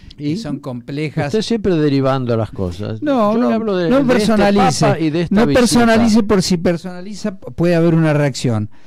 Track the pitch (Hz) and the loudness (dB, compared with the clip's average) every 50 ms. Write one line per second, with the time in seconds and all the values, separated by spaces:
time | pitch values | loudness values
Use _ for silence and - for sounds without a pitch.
0 | - - - - 147 143 - 117 - 151 143 - - 135 123 120 120 - 139 147 | -20 -20 -16 -8 -6 -6 -6 -6 -6 -8 -10 -8 -8 -10 -10 -10 -10 -10 -8 -6
1 | 156 151 - 151 147 143 135 220 202 - 233 226 190 202 180 156 151 147 139 135 | -6 -6 -4 -4 -4 -2 -2 -2 -2 -2 -4 -2 0 0 0 2 2 2 2 2
2 | 135 131 135 135 127 117 117 113 107 - - - 95 90 82 90 104 107 110 110 | 2 0 0 0 0 -2 -2 -2 -2 -4 -4 -6 -6 -6 -6 -6 -8 -8 -8 -6
3 | 302 302 277 247 214 208 214 240 247 240 226 220 226 214 196 180 175 160 247 277 | -4 -2 0 0 0 0 0 0 0 0 0 -2 -2 -2 -2 -2 0 0 0 0
4 | 277 240 254 208 214 202 220 208 202 202 202 196 196 190 - - 160 - - 147 | 2 2 0 2 2 2 2 2 2 2 4 4 2 2 2 2 0 0 0 0
5 | 160 156 147 170 170 - 190 202 233 - 262 254 247 - - 240 233 233 226 226 | 0 -2 0 -2 -2 0 2 2 2 4 4 4 4 4 4 4 4 4 4 4
6 | 233 226 208 233 208 208 214 185 175 - 190 165 175 190 170 165 - 185 180 180 | 4 4 4 2 4 4 2 0 2 0 0 0 0 0 -2 -2 -4 -10 -14 -14
7 | 180 202 214 185 - 214 190 - - - 131 - 160 175 175 165 165 170 160 165 | -14 -14 -12 -8 -8 -8 -8 -8 -14 -14 -4 0 2 2 4 4 4 4 4 4
8 | 160 156 147 147 147 143 117 - - 131 113 107 107 - - - - | 2 2 2 2 0 0 -2 -2 -2 -2 -2 -2 -4 -6 -10 -16 -20